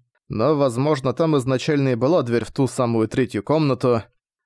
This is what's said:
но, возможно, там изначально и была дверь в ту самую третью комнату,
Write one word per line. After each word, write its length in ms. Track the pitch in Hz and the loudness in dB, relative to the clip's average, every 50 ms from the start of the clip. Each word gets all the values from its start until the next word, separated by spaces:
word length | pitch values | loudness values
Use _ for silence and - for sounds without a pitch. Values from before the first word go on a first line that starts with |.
| _ _ _ _ _ _ | _ _ _ _ _ _
но, 280 | - 104 117 147 156 | -4 -2 0 0 2
возможно, 560 | 143 143 131 113 123 139 151 156 131 131 131 | 2 0 0 0 0 0 0 0 0 -2 -4
там 240 | 117 - 165 160 151 | -2 0 0 2 2
изначально 540 | 139 117 131 131 123 - - 151 143 135 135 | 0 0 0 -2 -2 0 0 0 2 2 0
и 40 | 123 | 0
была 280 | 113 127 143 180 165 | 0 0 2 2 0
дверь 220 | 139 117 117 117 110 | 0 0 0 -2 -2
в 60 | - | -2
ту 160 | - - 135 | -2 -2 -2
самую 420 | 120 - - 127 117 117 110 110 110 | -2 0 -2 -2 0 0 0 0 0
третью 340 | - 139 127 - - 104 | 0 -2 -2 -2 -2 -6
комнату, 600 | - - 143 160 156 139 127 113 - 123 120 110 - - _ _ _ _ _ _ _ | -2 -2 0 0 2 0 0 0 2 0 0 0 -2 -6 _ _ _ _ _ _ _